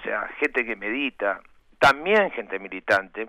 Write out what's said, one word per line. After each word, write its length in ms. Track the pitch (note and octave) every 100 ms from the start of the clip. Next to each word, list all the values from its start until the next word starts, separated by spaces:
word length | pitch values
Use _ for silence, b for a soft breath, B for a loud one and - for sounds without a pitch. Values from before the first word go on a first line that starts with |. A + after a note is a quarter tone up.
sea, 240 | - G#2+ G2 -
gente 260 | D3+ B2+
que 120 | A#2 G#2
medita, 640 | G#2 B2+ C#3 - G2+ F#2+ - _ _ -
también 520 | C#3 C#3 E3+ G#3+ F#3+
gente 280 | - G2+ F#2+
militante, 680 | G2 F#2 - G2 F#2 G#2